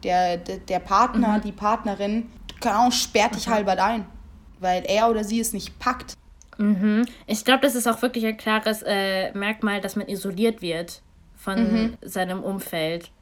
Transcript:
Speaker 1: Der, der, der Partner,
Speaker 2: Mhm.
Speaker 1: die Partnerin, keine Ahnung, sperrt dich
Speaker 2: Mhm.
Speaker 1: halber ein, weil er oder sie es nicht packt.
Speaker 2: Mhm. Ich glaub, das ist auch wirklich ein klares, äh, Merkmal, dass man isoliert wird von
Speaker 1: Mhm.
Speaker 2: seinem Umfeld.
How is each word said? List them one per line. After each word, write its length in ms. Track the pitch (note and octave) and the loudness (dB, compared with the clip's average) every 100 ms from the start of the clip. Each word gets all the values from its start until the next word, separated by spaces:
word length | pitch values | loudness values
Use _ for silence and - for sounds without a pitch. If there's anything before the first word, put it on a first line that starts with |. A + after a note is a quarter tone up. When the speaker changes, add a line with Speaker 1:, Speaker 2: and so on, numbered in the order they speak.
Speaker 1:
Der, 340 | - F3+ F3+ F3 | 2 2 2 0
der, 200 | F3 F#3+ | -6 -10
der 220 | - F#3 | -4 -4
Partner, 580 | - G3 A#3 A3+ A3+ G#3 | 2 2 4 4 2 2
Speaker 2:
Mhm. 40 | |
Speaker 1:
die 100 | G3+ | 0
Partnerin, 800 | F#3+ G#3 A3+ G#3+ G3 G3+ A3 A3+ - - - | -2 0 0 -2 -4 -2 -2 -4 -12 -18 -4
keine 160 | A#3 G#3 | -2 4
Ahnung, 140 | B3 | 4
sperrt 440 | A#3+ - - A3 A3 | 4 2 4 2 0
dich 120 | - | 0
Speaker 2:
Mhm. 40 | |
Speaker 1:
halber 320 | A3 G3 F#3 | 2 2 2
ein, 220 | F#3+ A#3 F#3+ - - - - - | 2 0 -6 -14 -20 -20 -20 -6
weil 240 | F#3 F3+ - | 0 0 2
er 220 | G3+ A#3 | 2 4
oder 140 | A3 | 2
sie 160 | G#3 A3+ | 0 -2
es 140 | A3 | -2
nicht 240 | G3+ - - | -4 -8 -4
packt. 340 | - B3 - - - - - - | -2 -2 -6 -18 -20 -20 -20 -2
Speaker 2:
Mhm. 480 | G#3 G3 G#3 G#3+ A#3+ - - | 2 4 4 2 0 -4 -6
Ich 160 | G#3+ | -4
glaub, 180 | - B3+ | 4 4
das 140 | C#4 A#3+ | 4 2
ist 120 | A#3 | 0
auch 140 | A3+ | 0
wirklich 240 | B3+ A#3+ A3 | 0 0 -2
ein 120 | A3 | -2
klares, 460 | - G#3+ A3 G#3+ - | 0 0 0 -2 -2
äh, 460 | G3+ G3 F#3+ F#3 | 0 0 -2 -2
Merkmal, 480 | G3+ G3+ G#3+ G#3+ G3+ | -4 -4 -2 -2 -2
dass 140 | G3 G#3 | -4 -6
man 120 | G3+ | -6
isoliert 540 | G3 G3 F3+ A3+ A3 | -6 -6 0 0 0
wird 400 | F3+ E3 E3+ - _ - - - | -6 -6 -6 -12 _ -20 -20 -12
von 220 | - G3 | -4 0
Speaker 1:
Mhm. 340 | A3 A3 A3 - | 2 2 0 -4
Speaker 2:
seinem 400 | - G3 F#3 F#3 | -10 -4 -4 -4
Umfeld. 680 | F#3 G3 - E3+ D#3+ E3+ E3+ _ | -4 -6 -6 -4 -4 -4 -10 _